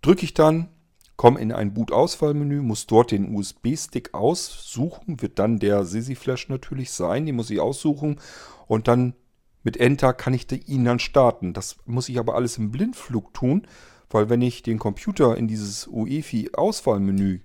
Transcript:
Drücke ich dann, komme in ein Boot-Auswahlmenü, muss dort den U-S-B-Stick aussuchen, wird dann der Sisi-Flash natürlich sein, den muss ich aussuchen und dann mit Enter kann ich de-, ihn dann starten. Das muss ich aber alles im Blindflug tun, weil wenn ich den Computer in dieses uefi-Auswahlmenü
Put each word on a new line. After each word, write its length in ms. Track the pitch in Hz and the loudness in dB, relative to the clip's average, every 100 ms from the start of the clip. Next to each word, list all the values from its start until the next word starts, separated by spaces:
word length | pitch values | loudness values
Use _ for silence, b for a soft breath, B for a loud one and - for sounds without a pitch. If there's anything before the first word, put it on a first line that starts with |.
Drücke 240 | 147 190 165 | 4 4 2
ich 80 | |
dann, 340 | - 156 160 170 _ _ _ _ - | 4 4 4 -2 _ _ _ _ 6
komme 240 | 120 135 | 6 6
in 140 | 110 | -2
ein 200 | - 104 | -2 -2
Boot-Auswahlmenü, 880 | 104 113 - 170 - 151 147 147 143 | -2 0 2 2 2 0 0 -2 -2
muss 260 | 131 107 - | -2 -4 4
dort 240 | 113 120 | 6 6
den 220 | 104 98 | 2 -2
U-S-B-Stick 800 | 104 98 - 117 156 - - - | -4 -6 -6 -4 -4 -6 -10 -8
aussuchen, 1080 | - 113 175 - - - 120 156 - - 151 | -2 0 0 -6 -14 -14 -6 -6 -6 -10 -8
wird 180 | 101 - | -8 -2
dann 200 | 104 113 | 0 2
der 260 | 101 101 92 | 2 0 0
Sisi-Flash 640 | 101 123 127 - 127 - | -6 -8 -6 -6 -6 -6
natürlich 420 | 131 - 135 127 | -10 -8 -10 -10
sein, 340 | - 85 107 156 | -6 -2 -2 -2
den 120 | 127 | -4
muss 120 | 113 | -4
ich 120 | 104 | -2
aussuchen 580 | 90 139 156 143 151 147 B B B B B | -2 0 -2 -2 -4 -6 B B B B B
und 220 | 110 113 | 0 2
dann 260 | 120 127 - _ _ _ _ | 2 2 -4 _ _ _ _
mit 140 | - - | -6 2
Enter 360 | 123 139 135 | 4 4 2
kann 200 | 123 - | 2 -2
ich 120 | 127 - | -4 -4
de-, 160 | 131 - | -10 -4
ihn 160 | 139 | 0
dann 160 | 120 120 | 2 0
starten. 540 | - 143 123 - 90 | 2 4 4 2 -6
Das 240 | 87 - - - | -8 -12 -14 -6
muss 240 | 120 123 | -6 -4
ich 100 | 123 | -4
aber 160 | 117 113 | -2 -2
alles 220 | 123 - | -2 -4
im 140 | 107 | -6
Blindflug 640 | 120 220 247 - 120 - | -2 -4 -6 -6 -6 -6
tun, 320 | - 127 170 B B B B B | -4 0 0 B B B B B
weil 200 | 110 107 | 0 2
wenn 120 | 120 | 2
ich 200 | 123 120 | 0 -2
den 160 | - 110 | -6 -2
Computer 600 | 110 101 - 196 135 110 | -2 -4 -6 2 2 4
in 100 | 113 | -2
dieses 400 | 107 101 101 - | -4 -6 -8 -10
uefi-Auswahlmenü 1500 | 120 113 143 151 117 - - 180 214 - 104 98 98 98 92 | -6 -4 -4 -4 -6 -4 -2 -2 0 -2 0 0 0 0 -2